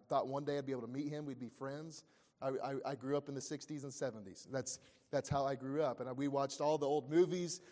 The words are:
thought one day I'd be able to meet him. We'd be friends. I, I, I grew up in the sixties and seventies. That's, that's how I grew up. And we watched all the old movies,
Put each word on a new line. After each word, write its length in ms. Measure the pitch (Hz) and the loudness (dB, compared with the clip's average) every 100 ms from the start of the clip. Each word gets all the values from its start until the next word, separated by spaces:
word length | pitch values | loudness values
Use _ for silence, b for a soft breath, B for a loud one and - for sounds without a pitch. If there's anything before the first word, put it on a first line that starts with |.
| - | 0
thought 180 | 139 120 | 2 2
one 160 | 139 | 0
day 140 | 147 143 | 0 -2
I'd 80 | 135 | 0
be 60 | |
able 100 | 131 | -2
to 60 | 113 | -2
meet 200 | 131 147 | -4 -4
him. 160 | 151 | -4
We'd 160 | 151 123 | -6 -6
be 80 | 120 | -8
friends. 560 | - 135 143 160 151 - b b b | -8 -8 -6 -10 -14 -18 b b b
I, 60 | 135 | -2
I, 260 | 135 131 135 | 0 -2 -2
I 100 | 131 | -2
grew 220 | 139 131 143 | -4 0 0
up 140 | 143 | 0
in 40 | |
the 60 | 139 | -6
sixties 440 | - 147 - 151 | -4 -6 -6 -8
and 80 | 139 | -8
seventies. 540 | 127 135 110 98 87 - | -4 -4 -4 -10 -14 -6
That's, 260 | 131 123 - b b b | -4 -4 -6 b b b
that's 200 | 143 - | 0 2
how 160 | 139 139 | 2 2
I 80 | |
grew 280 | 131 131 143 | 0 -2 2
up. 180 | 151 120 | 2 2
And 140 | 127 127 | -4 0
we 100 | 143 | 0
watched 320 | 139 139 - | 2 0 2
all 160 | 147 156 | 2 4
the 100 | 143 | 4
old 240 | 147 131 | 2 4
movies, 520 | 156 175 180 175 - B | 6 6 4 -2 -4 B